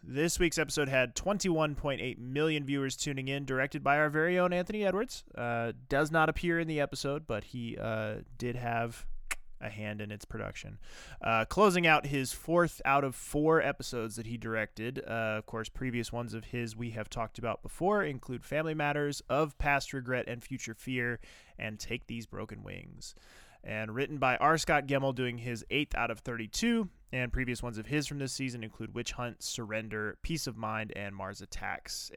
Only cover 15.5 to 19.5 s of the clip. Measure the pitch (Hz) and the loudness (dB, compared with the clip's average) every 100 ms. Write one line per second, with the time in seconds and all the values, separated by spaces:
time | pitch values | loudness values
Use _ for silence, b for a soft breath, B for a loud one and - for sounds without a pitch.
15.5 | 113 110 - 131 120 113 117 120 110 - | -6 -6 -4 -2 -2 -2 -4 -6 -8 -6
16.5 | 123 117 110 120 113 104 - 110 - 117 | -4 -4 -6 -6 -6 -6 -4 -6 -4 -4
17.5 | - - - 180 208 160 131 - 123 - | -4 -6 -2 2 4 2 -4 -6 -8 -2
18.5 | 143 160 156 147 147 147 143 - 135 156 | -2 0 0 0 2 0 -2 0 2 2